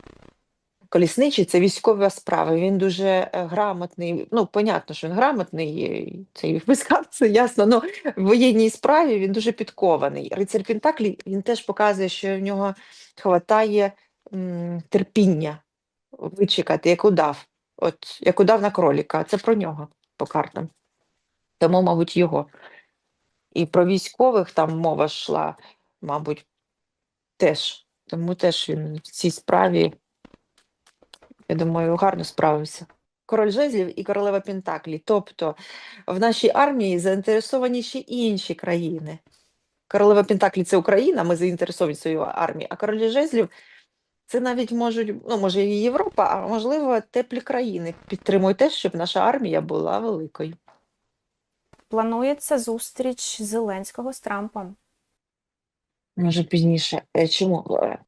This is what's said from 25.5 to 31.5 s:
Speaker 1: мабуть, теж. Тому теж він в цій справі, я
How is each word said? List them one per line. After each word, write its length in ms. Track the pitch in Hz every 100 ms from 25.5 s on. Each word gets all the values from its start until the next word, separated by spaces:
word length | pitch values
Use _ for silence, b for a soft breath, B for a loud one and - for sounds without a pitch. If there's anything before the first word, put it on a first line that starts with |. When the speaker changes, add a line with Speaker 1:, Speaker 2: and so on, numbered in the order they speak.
| 156 b _ _ _
Speaker 1:
мабуть, 440 | 160 147 147 151 _ _ _ _ _ _ _ _ _ -
теж. 500 | 165 147 - - _ _ _
Тому 280 | 165 170
теж 340 | 180 165 160 -
він 280 | 156 156 156
в 40 |
цій 300 | - - 175
справі, 600 | - - 180 185 175 165 - _ _ _ _ _ _ _ _ _ _ _ - _ _
я 80 | -